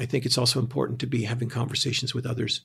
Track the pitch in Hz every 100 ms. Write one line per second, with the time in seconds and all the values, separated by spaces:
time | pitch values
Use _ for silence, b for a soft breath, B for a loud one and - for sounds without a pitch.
0 | 120 135 127 127 123 131 123 - - 120
1 | 127 127 107 120 117 117 120 - - 120
2 | 123 123 127 120 117 -